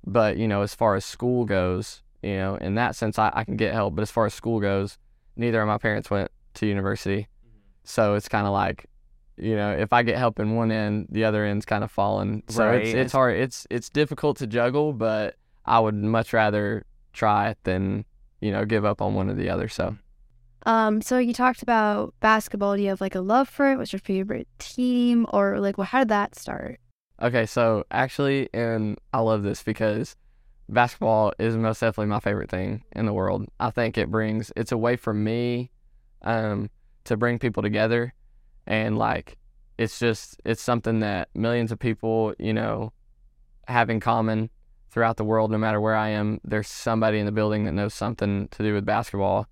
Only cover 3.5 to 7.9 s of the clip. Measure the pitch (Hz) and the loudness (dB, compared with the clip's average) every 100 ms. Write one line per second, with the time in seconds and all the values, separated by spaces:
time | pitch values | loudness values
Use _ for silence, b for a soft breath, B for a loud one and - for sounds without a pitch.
3.5 | 110 107 110 101 80 104 - 107 - 117 | -2 0 0 -2 -2 -2 0 -2 -2 -2
4.5 | 113 101 98 101 - _ _ _ - 117 | 0 0 0 -2 -8 _ _ _ -4 0
5.5 | 113 107 104 110 107 - 101 92 _ _ | 2 2 0 0 -2 0 -2 -2 _ _
6.5 | - 107 101 98 101 98 98 104 _ _ | -4 -2 0 -2 -2 -2 -4 -4 _ _
7.5 | - _ _ - | -20 _ _ -6